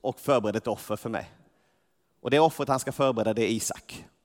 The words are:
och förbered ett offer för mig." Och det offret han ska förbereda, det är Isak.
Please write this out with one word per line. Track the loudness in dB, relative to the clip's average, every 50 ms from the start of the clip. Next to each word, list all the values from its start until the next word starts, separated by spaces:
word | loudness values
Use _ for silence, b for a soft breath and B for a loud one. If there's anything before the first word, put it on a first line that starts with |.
och | -4 -6 -6 -4
förbered | 2 2 2 4 2 0 -2
ett | -2 -2
offer | -2 -4 -4 -4 -8 -8
för | -6 -6 -6
mig." | -6 -6 -8 -10 -20 _ _ _ _ _ _ _ _ _ _ _ _ _ _ _ _ _
Och | -2 2
det | 4 4
offret | 4 4 2 -2 0 0
han | 0 0
ska | 0 -6
förbereda, | 0 2 2 2 2 2 0 0 2
det | 2 2 0
är |
Isak. | 0 -2 -4 -6 -8 -10 -14 -18 -18 -18 -20 -20 _ _